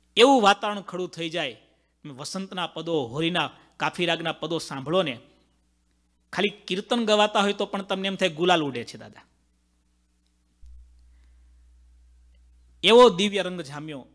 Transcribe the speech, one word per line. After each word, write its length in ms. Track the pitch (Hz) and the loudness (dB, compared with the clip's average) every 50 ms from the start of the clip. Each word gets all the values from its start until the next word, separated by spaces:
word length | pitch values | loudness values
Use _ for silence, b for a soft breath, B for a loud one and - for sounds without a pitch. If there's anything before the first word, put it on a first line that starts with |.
| _ _ _ | _ _ _
એવું 240 | 190 240 277 277 247 | 6 6 6 6 6
વાતાવરણ 400 | 202 196 202 - - 208 208 202 | 6 4 2 2 -2 -6 -6 -8
ખડું 280 | 180 - 180 180 180 175 | -10 -10 -10 -10 -10 -10
થઈ 200 | - 165 170 165 | -10 -10 -10 -8
જાય. 280 | 160 170 156 131 107 - _ _ _ _ _ _ _ _ - | -6 -6 -8 -8 -10 -14 _ _ _ _ _ _ _ _ -20
વસંતના 640 | 151 135 123 147 - - 190 190 190 202 185 170 | -18 -16 -14 -14 -12 -10 -10 -10 -10 -10 -10 -10
પદો, 380 | 160 - 160 160 170 165 151 127 | -10 -10 -12 -6 -4 -4 -4 -4
હોરીના 440 | 113 113 165 165 170 175 170 147 - b b b b b | -4 -6 -6 -4 -4 -2 -4 -4 -6 b b b b b
કાફી 280 | - 147 156 - - 175 | -6 -6 -4 -4 -4 -2
રાગના 260 | 170 165 165 165 165 | -2 -2 -4 -4 -8
પદો 260 | 151 - 156 160 170 | -8 -8 -6 -6 -6
સાંભળો 460 | 151 - - 147 135 127 143 170 190 175 | -6 -6 -8 -10 -10 -6 -2 0 0 0
ને, 160 | 143 117 113 - _ _ _ _ _ _ _ _ _ _ _ _ _ _ _ _ _ _ _ _ _ - | 0 -6 -10 -16 _ _ _ _ _ _ _ _ _ _ _ _ _ _ _ _ _ _ _ _ _ -2
ખાલી 160 | 175 202 202 | -2 -2 -2
કીર્તન 560 | 202 - - - 180 190 208 - 247 233 226 | -2 -8 -8 -6 -6 -6 -2 -2 -2 0 2
ગવાતા 340 | 208 214 208 208 208 214 208 | 4 4 4 4 4 4 2
હોય 140 | 196 202 202 | 2 2 0
તો 120 | 202 202 | -2 -4
પણ 160 | 196 - 196 | -4 -4 -8
તમને 260 | 190 - 190 190 190 | -4 -4 -4 -4 -4
એમ 80 | 196 190 | -6 -2
થાય 140 | - 190 180 | 0 -2 -2
ગુલાલ 340 | 156 151 175 185 180 165 151 | 0 0 2 4 4 2 2
ઉડે 200 | 139 123 120 110 | -2 -6 -8 -10
છે 140 | - - | -12 -16
દાદા. 240 | 110 110 107 - - _ _ _ _ _ _ _ _ _ _ _ _ _ _ _ _ _ _ _ _ _ _ _ _ _ _ _ _ - - - - - - _ _ _ _ _ _ _ _ _ _ _ _ _ _ _ _ _ _ _ _ _ _ _ _ _ _ _ _ _ _ _ _ _ _ _ _ _ _ - | -18 -20 -20 -20 -20 _ _ _ _ _ _ _ _ _ _ _ _ _ _ _ _ _ _ _ _ _ _ _ _ _ _ _ _ -20 -20 -20 -20 -20 -20 _ _ _ _ _ _ _ _ _ _ _ _ _ _ _ _ _ _ _ _ _ _ _ _ _ _ _ _ _ _ _ _ _ _ _ _ _ _ 2
એવો 260 | 190 226 240 247 233 | 6 8 10 8 8
દિવ્ય 320 | 180 170 202 208 196 196 | 6 2 -2 -2 -2 -4
રંગ 200 | 180 180 180 175 | -4 -4 -8 -10
જામ્યો. 440 | 156 135 147 147 151 156 147 131 120 - _ | -12 -12 -12 -14 -12 -12 -14 -16 -16 -20 _